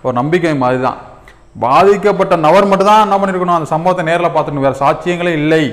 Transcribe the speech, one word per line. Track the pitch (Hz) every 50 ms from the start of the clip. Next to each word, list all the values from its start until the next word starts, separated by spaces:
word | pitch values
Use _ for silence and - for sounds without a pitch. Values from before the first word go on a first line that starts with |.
| -
ஒரு | 131 120 123
நம்பிக்கை | 131 151 170 180 165 165 151 139 127
மாதிரி | 123 127 127 127
தான். | 123 - - - - - - - - - _ _ _ _ 110 107
பாதிக்கப்பட்ட | 120 143 156 185 196 208 190 180 208 196 170 190 190 185 170 156
நபர் | 151 170 202 202 196
மட்டும் | 190 185 190 208
தான் | 214 220 214
என்ன | 202 196 196
பண்ணியிருக்கணும், | 196 190 185 180 180 175 175 165
அந்த | 156 - 160
சம்பவத்தை | 156 170 185 180 180 165 160
நேர்ல | 170 175 170 165 147
பார்த்துக்கணும். | 156 143 156 147 143 135 135
வேற | 123 -
சாட்சியங்களே | 139 147 160 160 - 175 175 170 170 175 170 151
இல்லை | 147 151 156 160 151 123